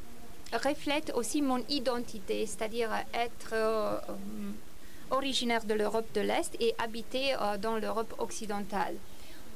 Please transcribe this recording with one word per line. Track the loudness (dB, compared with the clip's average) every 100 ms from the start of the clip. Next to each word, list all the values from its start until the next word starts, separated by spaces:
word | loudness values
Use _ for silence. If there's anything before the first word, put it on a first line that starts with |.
| -4 -4 -6 -6 -2
reflètent | 0 2 0 0 0 2
aussi | 0 2 2
mon | 4 2 2
identité, | 2 2 0 -2 -4 -2 0 0
c'est-à-dire | -2 -2 0 0 0 0
être, | 0 0 -2 -2
euh, | 2 2 2 2 0 -2 -4 -4 -4 -4 -4 -4 -6 -4 -4 0
originaire | 0 2 0 2 2 2
de | 2
l'Europe | 2 2 0 0
de |
l'Est | 2 2 0 2
et | 0 2
habiter, | -2 -2 -2 0 2 2
euh, | 2 2
dans | 0 0
l'Europe | 0 0 0 0
occidentale. | -2 -2 -2 -2 0 2 0 0 -4 -4 -4 -4 -4